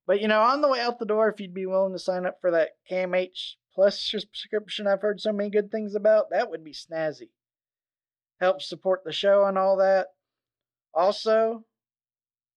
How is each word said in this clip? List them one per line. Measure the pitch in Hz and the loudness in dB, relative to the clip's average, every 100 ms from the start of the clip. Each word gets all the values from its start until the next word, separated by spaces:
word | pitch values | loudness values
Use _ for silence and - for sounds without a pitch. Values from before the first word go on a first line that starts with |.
| - | -2
But, | 202 | 0
you | 214 | 2
know, | 214 | 4
on | 233 277 | 4 4
the | 294 | 2
way | 254 | 2
out | 240 240 | -2 -4
the | 208 | -2
door, | 214 220 | 2 2
if | 214 | 0
you'd | 190 | -10
be | 185 185 | -8 -2
willing | 190 190 | 0 0
to | 180 | -4
sign | - 185 180 | -4 -4 -4
up | - | -2
for | 180 | 0
that | 165 156 - - | 2 0 -4 -8
K | 185 | -4
M | 185 | -2
H | 185 185 - - - _ - | -2 -2 -8 -14 -16 _ 2
Plus | 196 196 | 2 2
subscription | - 208 - - - 214 208 - 202 | -6 -8 -10 -16 -6 -6 -6 -6 -2
I've | 190 | 0
heard | 214 190 | -2 -4
so | 214 | -4
many | 208 208 | -2 -2
good | 208 202 | -2 -2
things | 220 208 | -6 -6
about, | 202 214 214 214 | 0 2 4 2
that | 180 233 | -2 -4
would | 165 | -6
be | 156 | -14
snazzy. | 135 - 160 156 135 117 _ _ _ _ _ _ _ _ _ _ - | -18 -10 -6 -6 -6 -16 _ _ _ _ _ _ _ _ _ _ -2
Help | 180 190 | 0 0
support | - 165 190 185 165 | -6 -6 -2 -2 -4
the | |
show | 151 202 202 196 | -2 4 4 4
and | 190 | 2
all | 190 190 | 2 4
that. | 190 190 - _ _ _ _ _ _ _ _ | 4 2 0 _ _ _ _ _ _ _ _
Also, | 160 185 208 220 220 226 233 - _ _ _ _ _ _ _ _ | 0 0 0 2 2 2 -2 -12 _ _ _ _ _ _ _ _